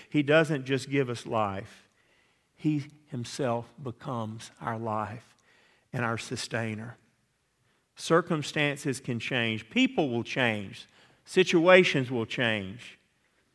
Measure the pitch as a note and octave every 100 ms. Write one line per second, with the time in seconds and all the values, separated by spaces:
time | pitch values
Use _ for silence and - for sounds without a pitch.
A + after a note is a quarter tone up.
0 | - D3+ C#3+ D#3 D#3 D3+ C3 C3+ C#3 C#3
1 | B2+ A#2 - A#2 G#2 G2 G2 - _ _
2 | _ _ _ _ _ _ D#3 D3+ C#3 -
3 | - B2+ A#2+ - C3+ A#2 A2+ - C3+ A2
4 | D3 A#2+ A2 A2+ - - - A2+ A2+ G#2+
5 | G#2 A#2+ - _ _ _ _ _ _ C3+
6 | A#2 A2+ - A#2+ - A2+ A2+ G#2+ A#2 -
7 | _ _ _ _ _ _ _ _ _ -
8 | - E3 F3 D#3+ C#3+ D#3+ D3 C#3 D3 B2+
9 | - A#2+ - C3 A2+ A2 - A#3+ B3+ C4
10 | D3 A#2 A2+ - B2 G#2+ G2 - - _
11 | - _ - - F#3 F3 E3+ F#3 F3+ C#3+
12 | B2+ B2+ A2+ - A#2+ A2 F#2+ A#2 - -
13 | _ _ _ _ _